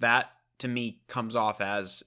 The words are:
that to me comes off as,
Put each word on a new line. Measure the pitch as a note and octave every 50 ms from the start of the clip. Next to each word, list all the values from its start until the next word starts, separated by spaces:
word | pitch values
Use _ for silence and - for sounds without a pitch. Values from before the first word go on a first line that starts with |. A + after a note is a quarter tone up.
that | A#2+ A#2 A#2 C3 - - _ _ _ _ _ -
to | - B2
me | A#2+ B2 A#2+ A2+ - _ _ -
comes | - B2 A#2 A2 A2+
off | A#2+ A2 G#2+ G#2 -
as, | G2+ G2 G#2 G#2 F#2+ F#2 - - -